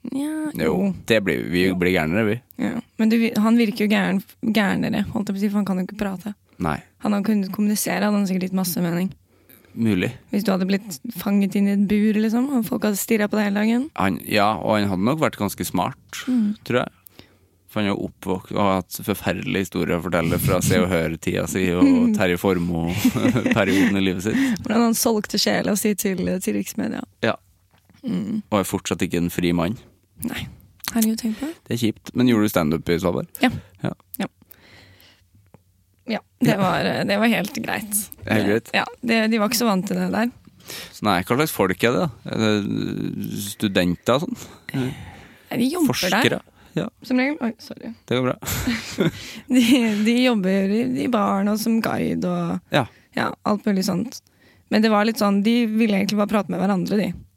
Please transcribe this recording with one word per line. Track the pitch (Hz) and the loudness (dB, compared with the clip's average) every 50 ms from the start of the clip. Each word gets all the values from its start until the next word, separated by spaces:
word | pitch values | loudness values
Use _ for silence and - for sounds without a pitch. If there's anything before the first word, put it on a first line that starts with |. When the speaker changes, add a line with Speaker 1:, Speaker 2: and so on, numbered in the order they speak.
| _ - | _ -8
Speaker 1:
Nja, | - 269 285 302 311 - 311 302 - 82 | -6 -6 -4 -4 -4 -4 -6 -6 -4 -2
Speaker 2:
Jo, | 78 | -2
Speaker 1:
jo. | 80 - - 196 196 180 - - | 0 0 0 0 -2 -2 -4 0
Speaker 2:
det | - 113 110 98 | 2 2 2 4
blir | 92 73 62 57 | 2 0 0 -2
vi. | 57 | 0
Vi | 82 87 90 95 | 2 2 2 2
Speaker 1:
Jo. | 92 90 | 2 2
Speaker 2:
blir | 87 90 92 | 2 2 2
gærnere, | 90 78 78 85 107 113 | 2 2 2 0 2 2
vi. | 104 107 120 _ _ - - | 0 0 -2 _ _ -8 -6
Speaker 1:
Ja. | - - - 233 - _ _ - | -4 -4 -4 -6 -10 _ _ 0
Men | 220 220 | 2 2
du, | 226 233 | 2 2
vi, | 226 220 - | 2 0 0
han | 208 208 226 226 | 2 2 4 4
virker | 240 233 208 - - 208 | 4 4 2 0 0 0
jo | 208 | 2
gæren, | 214 208 185 180 185 196 - - - _ | 2 2 2 2 0 -2 -2 -6 -16 _
gærnere, | - 226 208 220 208 190 190 - - - - - 202 - | -4 -2 0 2 2 2 0 0 0 0 0 -2 -2 -2
holdt | - - 202 208 | -4 -4 -4 -4
jeg | 196 | -4
på | 196 | -2
å | |
si, | 202 208 | -2 0
for | 202 208 | 0 0
han | 202 | 0
kan | 185 196 180 | 0 -2 -2
jo | 185 | -4
ikke | 180 196 - | -6 -6 -6
prate. | 208 196 190 180 - 202 208 _ _ _ _ _ | -6 -6 -6 -8 -10 -12 -12 _ _ _ _ _
Speaker 2:
Nei. | 90 80 73 - - _ _ _ | -2 -2 -2 -2 -6 _ _ _
Speaker 1:
Han | - 208 208 | -2 -2 -2
hadde | 202 196 214 | 0 0 0
kunnet | 220 208 190 190 190 | 0 0 0 -2 -2
kommunisere, | - 208 208 214 196 - - 180 180 202 | -2 0 0 0 0 -2 -2 -2 0 0
hadde | 208 208 202 | 0 0 0
han | 202 | 0
sikkert | 185 185 185 180 185 | 0 0 -2 -2 -2
gitt | 185 185 | -2 -2
masse | 185 175 170 - | -2 -2 -2 -2
mening. | 175 170 170 175 185 190 - _ _ _ _ _ _ _ - - _ _ - | -2 0 0 -2 -2 -4 -6 _ _ _ _ _ _ _ -20 -20 _ _ -6
Speaker 2:
Mulig. | 110 113 110 101 90 92 117 - - - - | 0 2 2 2 2 2 0 -4 -6 -12 -4
Speaker 1:
Hvis | - 208 196 | -4 -2 0
du | 214 | 0
hadde | 190 185 190 185 | 0 0 2 0
blitt | 196 190 202 220 165 - _ 240 - | 0 -2 -2 -8 -14 -12 _ -12 -10
fanget | 170 - 208 202 202 202 190 - | -6 -2 0 2 2 2 2 2
inn | 202 196 202 | 2 2 2
i | 202 202 | 2 2
et | 202 185 | 2 2
bur, | 208 208 208 220 208 214 | 2 2 2 2 2 2
liksom, | 214 226 208 240 254 285 285 240 | 0 2 0 0 0 0 0 0
og | 220 | 0
folk | - 247 220 - | 0 -2 0 0
hadde | 214 208 190 | 0 -2 -2
stirret | - - 226 214 208 202 | -2 0 0 0 0 0
på | - 214 | 0 0
deg | 214 202 | 0 0
hele | 196 202 | 0 0
dagen. | 214 220 226 240 269 320 _ | 2 2 2 0 -2 -4 _
Speaker 2:
Han, | - 92 98 87 - - - | 0 0 0 0 -2 -4 0
ja, | 92 104 101 104 107 92 | 2 4 4 4 2 0
og | - 110 110 | 0 2 2
han | 107 101 101 | 2 2 2
hadde | 95 90 95 | 0 0 0
nok | 120 147 160 | 0 0 2
vært | 151 113 - - | 0 -2 0 -2
ganske | 107 95 - - 90 | -4 -4 -2 -4 -6
smart, | - - 90 90 117 131 _ _ _ - - - | -4 -2 -2 -2 -2 -4 _ _ _ -16 -10 -4
Speaker 1:
Mm. | - 254 247 214 208 214 - - | -2 0 2 2 0 -2 -4 -4
Speaker 2:
tror | - 226 247 | 0 0 0
jeg. | - - _ _ _ - _ - - _ _ _ _ _ _ _ _ _ | 0 -2 _ _ _ -20 _ -20 -20 _ _ _ _ _ _ _ _ _
For | - 107 | -4 -2
han | 104 98 | 0 0
er | 101 | -2
jo | - - 92 | -2 -4 -8
oppvok-, | - _ - 95 92 95 - - | -8 _ -4 -4 -4 -4 -4 -6
og | 98 98 | -2 2
har | 104 98 95 95 | 2 2 2 0
hatt | 90 _ - - | -2 _ -12 -10
forferdelige | - - 101 - - 98 90 92 92 92 90 92 98 | -4 -4 -6 -2 -2 -4 -2 -2 -4 -2 -2 -2 -2
historier | - - 90 87 - 85 | -2 -2 -2 -2 0 -2
å | 87 80 | -2 -2
fortelle | 90 85 85 82 82 87 85 | 0 0 0 2 2 0 0
fra | - - 95 90 | 2 2 2 2
Se | - - 95 90 | 2 2 2 2
og | 90 90 | 2 2
Hør-tida | 95 85 80 80 82 82 - 92 92 95 92 87 | 2 0 0 -2 -4 -4 -4 -4 -2 -2 -4 -2
si | - 95 92 92 | -2 0 0 2
og | 85 90 - | 4 4 6
Speaker 1:
Mm. | 277 269 247 240 - - 104 | 6 6 4 4 2 2 2
Speaker 2:
Terje | 104 92 87 | 2 2 2
Formoe-perioden | 87 - 101 92 87 85 87 85 82 82 85 90 107 - 254 - 113 107 - - 123 - 254 - 113 101 98 - 98 277 226 196 | 2 2 2 2 2 0 0 -2 0 0 -2 -2 0 0 0 0 2 0 2 0 2 0 2 2 2 2 2 4 2 2 2 2
i | 98 | 2
livet | 95 95 90 - - | 2 0 0 0 -2
sitt. | 110 - 262 269 262 226 - | -2 0 0 0 0 -2 -4
Speaker 1:
Hvordan | - - 214 233 | -4 -2 0 2
han | 233 226 226 | 2 2 0
solgte | - - 247 226 214 208 - - 214 | 0 0 0 0 0 -4 -4 -4 -2
sjela | - 220 208 - - 185 208 | 0 0 0 0 0 0 -2
si | 196 - 214 208 | 0 0 -2 -2
til, | - - 202 190 180 180 175 180 185 | 0 -2 -4 -2 -2 -2 -4 -4 -2
til | - - 208 | -4 -4 -4
riksmedia. | 202 190 - - - 196 - - - - - _ _ | -4 -4 -6 -6 -6 -6 -6 -6 -8 -10 -12 _ _
Speaker 2:
Ja. | - 113 - - _ _ _ _ _ _ _ _ _ _ _ - - | -2 -2 -2 -2 _ _ _ _ _ _ _ _ _ _ _ -12 -8
Speaker 1:
Mm. | 262 196 180 - 95 - 220 - _ | -6 -4 -4 -4 -4 -6 -6 -4 _
Speaker 2:
Og | - 101 | 0 0
er | 90 - | 0 0
fortsatt | - 92 - - 98 87 | -4 -6 -4 -4 -2 -2
ikke | 101 87 - | -2 -2 0
en | 87 85 87 | 0 0 0
fri | - - 87 87 | 0 0 0 2
mann. | 85 87 82 90 113 - - - _ _ _ _ _ - | 2 2 0 -2 -4 -6 -12 -20 _ _ _ _ _ -10
Speaker 1:
Nei. | - - - - - - - - - _ _ _ - - | -10 -8 -8 -8 -10 -12 -14 -20 -20 _ _ _ -14 -2
Herregud, | - 226 220 220 220 226 | 0 2 2 2 0 -2
tenk | - 226 220 - | -4 -6 -6 -4
på | 269 311 | -6 -10
det. | 330 - _ | -10 -12 _
Speaker 2:
Det | - 117 | -6 -4
er | 117 | 0
kjipt. | 117 107 - - _ - - | 0 -2 -2 -4 _ -6 0
Men | 120 123 127 | 2 4 4
gjorde | 117 107 104 | 4 4 4
du | 107 | 2
stand-up | - 92 82 73 80 78 - - | 2 2 2 2 0 -2 0 0
i | 87 82 | 0 0
Svalbard? | 87 87 - - - - _ - | 0 0 -2 -2 -4 -6 _ 0
Speaker 1:
Ja. | - 254 - - - - - - | 0 0 0 -2 -12 -14 -16 -8
Speaker 2:
Ja. | - - - _ _ _ - - | -6 -6 -6 _ _ _ -8 -8
Speaker 1:
Ja. | 196 - _ _ _ _ - _ _ - - - - - - _ - - _ _ _ _ _ - _ _ - - _ _ _ _ _ _ _ _ _ | -8 -8 _ _ _ _ -20 _ _ -20 -20 -20 -20 -20 -20 _ -20 -20 _ _ _ _ _ -20 _ _ -20 -20 _ _ _ _ _ _ _ _ _
Ja, | - 220 202 _ _ _ _ | -6 -6 -6 _ _ _ _
det | 247 240 | 2 2
Speaker 2:
Ja. | 214 196 | 4 4
Speaker 1:
var, | 196 180 170 151 - 190 - - 170 | 2 2 2 2 0 0 -2 -2 0
det | 202 202 202 | 0 0 2
var | 220 | 2
helt | 240 220 175 180 214 - | 2 2 2 -2 -4 -6
greit. | - - - 92 - 226 208 208 208 - - - - - | -8 -6 -4 -6 -6 -6 -4 -4 -6 -6 -6 -14 -12 -4
Speaker 2:
Helt | - 107 107 101 | 0 0 2 2
greit. | 98 104 117 - - - | 2 2 0 0 0 -2
Speaker 1:
Ja, | 196 - - 480 _ | -2 -2 -2 -6 _
det, | - 233 226 226 220 220 | -2 0 0 2 2 2
de | 226 226 | 2 2
var | 208 240 | 0 0
ikke | 247 214 | 0 0
så | 247 | 2
vant | 226 196 185 180 | 2 2 0 -2
til | - 185 | -2 -2
det | 180 180 185 | -2 -2 -2
der. | 185 202 226 240 - - _ - _ - - - - - - - | 0 0 -2 -2 -4 -8 _ -20 _ -20 -18 -16 -14 -14 -14 -16
Speaker 2:
Så | - - | -12 -4
nei, | - 104 98 87 | 0 2 2 2
hva | 92 - 123 131 | 2 2 2 2
slags | 156 160 | 2 0
folk | - - 104 92 92 - - | 2 0 2 2 2 2 2
er | 117 | 2
det | 127 - | 2 2
da? | 185 151 - - - | 0 -2 -4 -10 -12
Er | - - - | -8 -2 0
det | 110 107 107 104 101 113 107 107 101 92 101 101 104 95 - - 101 107 107 107 | 2 2 2 2 0 -2 -2 -2 -4 -4 -4 -4 -4 -6 -6 -6 -6 -6 -6 -8
studenter | 101 101 101 _ 110 104 95 98 90 90 87 - _ - 117 | -8 -8 -6 _ -2 2 2 4 2 2 0 0 _ 0 0
og | 139 175 | 2 0
sånn? | - 240 - - - - - _ - - | -4 -8 -10 -12 -18 -20 -20 _ -8 -6
Speaker 1:
Nei, | 139 127 131 147 - - - - - - - - - _ _ 254 254 | -4 -4 -4 -6 -10 -16 -18 -18 -20 -20 -20 -20 -20 _ _ -2 0
de | 240 262 | 0 0
jobber | 320 359 330 247 139 | 0 0 0 0 0
Speaker 2:
Forskere? | - - 185 185 208 262 - | 0 0 0 2 2 2 2
Speaker 1:
der. | - - - _ _ _ - - - | 0 -2 -8 _ _ _ -20 -6 -4
Speaker 2:
Ja. | 165 - 220 _ _ | -4 -4 -4 _ _
Speaker 1:
Som | - - 262 254 | -6 -2 0 0
regel. | 254 277 294 - | 0 0 -2 -2
Oi, | - 226 220 _ | -4 -6 -6 _
sorry. | - - - - - 226 233 - _ | -16 -18 -16 -14 -14 -16 -16 -16 _
Speaker 2:
Det | - 120 | -2 -2
går | 127 | 0
bra. | 127 127 - - - - - - - 262 233 220 - - - | 0 0 -2 -4 -6 -6 -6 -4 -2 -4 -4 -4 -6 -10 -4
Speaker 1:
<laughs> | - 180 160 - - - - - 220 - - | 0 0 0 -2 -4 -16 -16 -16 -18 -6 2
De, | 254 254 240 226 262 262 233 226 214 202 214 | 4 4 6 6 6 4 4 2 2 2 2
de | 220 240 240 254 | 4 4 4 4
jobber | 254 240 214 180 185 190 196 196 196 | 4 4 2 2 2 2 2 2 2
i, | 202 220 247 262 254 269 277 | 2 0 0 0 -2 -2 -2
i | 262 | 0
baren | 240 220 202 196 196 196 196 208 | 0 2 2 2 2 2 2 0
og | 214 214 | 0 0
som | 214 233 226 226 | 0 0 0 0
guide | 214 - - - 85 80 - - - | 0 0 -2 -2 -2 -2 -2 -2 -2
og | 180 175 175 175 170 180 185 _ _ | -2 -2 -2 -2 -4 -4 -6 _ _
Speaker 2:
Ja. | - 147 120 - - - _ _ - | 0 0 0 -2 -6 -20 _ _ -4
Speaker 1:
ja, | 254 240 - - _ _ | -2 -2 -2 -4 _ _
alt | - 208 202 - | -2 -2 -2 0
mulig | 220 202 185 - | 0 0 0 0
sånt. | 208 180 175 214 254 - - _ _ _ _ _ _ _ _ _ _ | 0 -2 -2 -4 -6 -10 -16 _ _ _ _ _ _ _ _ _ _
Men | 208 214 | 0 2
det | 214 226 | 2 4
var | 220 202 208 | 4 4 2
litt | 226 226 - | 2 0 0
sånn, | 208 202 196 202 196 | 2 2 2 2 2
de | 226 233 240 240 | 4 4 2 2
ville | 220 214 220 233 214 208 190 | 2 2 2 2 2 2 2
egentlig | 202 208 214 | 0 0 0
bare | 202 208 202 | 0 0 2
prate | 208 214 190 - | 0 -2 0 -2
med | 185 175 | -2 0
hverandre, | 185 196 208 185 175 - 190 | 0 0 0 0 0 0 0
de. | 214 - 190 175 - - - _ | 0 0 -2 -4 -8 -14 -20 _